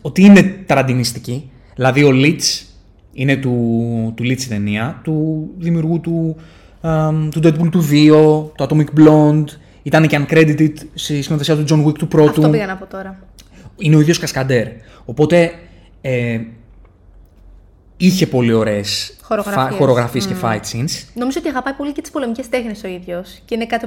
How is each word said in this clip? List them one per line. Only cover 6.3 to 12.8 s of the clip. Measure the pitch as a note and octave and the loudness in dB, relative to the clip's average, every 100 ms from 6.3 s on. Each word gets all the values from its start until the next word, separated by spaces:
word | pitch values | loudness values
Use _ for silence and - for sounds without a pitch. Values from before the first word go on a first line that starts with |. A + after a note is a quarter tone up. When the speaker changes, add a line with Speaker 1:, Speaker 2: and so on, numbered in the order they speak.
| D#3 - - - _ | -6 -16 -20 -20 _
Speaker 1:
αμ, | E3 D#3 D#3 D#3 D#3 | -4 -2 0 -2 -4
του | D#3 | 0
Deadpool | D#3+ D#3+ E3+ | 2 2 0
του | F3 | 0
δύο, | D3+ D3 D3+ D3+ D#3 D#3 D#3 - | 0 4 6 6 6 4 -2 -6
του | C#3 | -2
Atomic | D3+ D3 D3 | 0 0 6
Blonde. | D#3 D3+ D3+ D3+ D3 - - _ | 6 8 4 2 -2 -8 -20 _
Ήταν | C#3+ D#3+ D#3 | -2 2 2
και | D3+ C#3 | 0 0
uncredited | D#3+ D#3 D3 D#3 D3+ - | 4 4 4 0 -2 -16
στη | - - D3 | -14 -8 -6
σκηνοθεσία | C3+ D#3 C#3+ D3+ | -4 -4 -2 -2
του | D3+ | 2
John | D#3 D3+ | 2 2
Wick | D3 | 0
του | D#3+ | -2
πρώτου. | E3 D3+ | 4 4
Speaker 2:
Αυτό | D#3+ D#3 | 4 2
πήγα | - G3 | 2 -2
να | |
πω | F#3 | -8